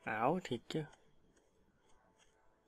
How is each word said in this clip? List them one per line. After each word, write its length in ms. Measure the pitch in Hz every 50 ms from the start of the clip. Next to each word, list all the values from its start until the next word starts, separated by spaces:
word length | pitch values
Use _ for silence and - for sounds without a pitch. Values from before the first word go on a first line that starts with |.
| -
Ảo 360 | 120 110 107 117 139 175 180 -
thiệt 160 | - 123 113 - -
chứ. 140 | - 160 147 - - - - - - - - - - - _ _ _ _ - _ _ _ _ - - - - - - _ - - _ _ - - - _ _